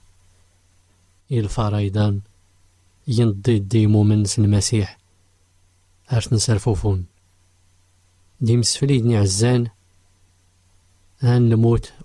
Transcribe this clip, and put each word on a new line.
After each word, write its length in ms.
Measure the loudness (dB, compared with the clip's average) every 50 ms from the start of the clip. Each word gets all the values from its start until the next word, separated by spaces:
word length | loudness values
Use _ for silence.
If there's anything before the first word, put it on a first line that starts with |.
| _ _ _ _ _ _ _ _ _ _ _ _ _ _ _ _ _ _ _ _ _ _ _ _ _ -6
الفرايدان. 880 | -4 -4 -4 -4 -4 -4 -4 -2 -2 -2 -2 -2 0 0 0 0 -2 -4 -8 _ _ _ _ _ _ _ _ _ _ _ _ _ _ _ -8 -4
ينضي 500 | 0 0 0 0 0 -2 -2 0 0 0
ديمو 440 | -2 0 0 2 2 4 4 4
من 220 | 4 4 2 2 0 -2 0 0
المسيح. 600 | 2 2 2 0 0 0 -2 -2 -2 -4 -8 _ _ _ _ _ _ _ _ _ _ _ _ _ _ _ _ _ _ _ _ _ _ -4
أرت 200 | -4 -4 -2 -2
نسرفوفون. 760 | -2 -2 0 0 -2 0 0 -2 -2 0 0 -2 -2 -2 -4 -10 _ _ _ _ _ _ _ _ _ _ _ _ _ _ _ _ _ _ _ _ _ _ _ _ _ -6
ديم 220 | -2 0 0 0
سفليدني 540 | 0 -2 -2 -2 -2 0 0 0 2 0 2
عزان. 520 | 2 0 0 0 0 0 2 2 0 -2 -4 _ _ _ _ _ _ _ _ _ _ _ _ _ _ _ _ _ _ _ _ _ _ _ _ _ _ _ _ _ -4
هان 320 | -2 0 2 2 2 2
الموت 400 | 2 2 2 2 2 0 -2 -8 -16 -10